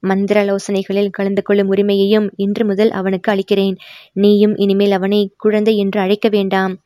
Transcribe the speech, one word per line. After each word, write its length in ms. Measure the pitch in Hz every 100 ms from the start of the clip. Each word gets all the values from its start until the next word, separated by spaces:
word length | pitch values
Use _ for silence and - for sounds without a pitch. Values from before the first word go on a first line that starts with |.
| 185
மந்திராலோசனைகளில் 1000 | 190 196 208 202 196 - 196 196 196 202
கலந்து 320 | - 196 196
கொள்ளும் 260 | 196 202 196
உரிமையையும் 640 | 196 202 196 196 214 208 -
இன்று 300 | 196 208 214
முதல் 260 | 196 220
அவனுக்கு 400 | 190 190 190 185
அளிக்கிறேன். 440 | 202 196 196 196 190 - - -
நீயும் 420 | - 202 208 208 214
இனிமேல் 360 | 202 196 202
அவனை 420 | 190 196 208 202 _
குழந்தை 400 | 214 214 208 220
என்று 220 | 196 208
அழைக்க 300 | 185 208 233
வேண்டாம் 520 | 208 196 190 190 185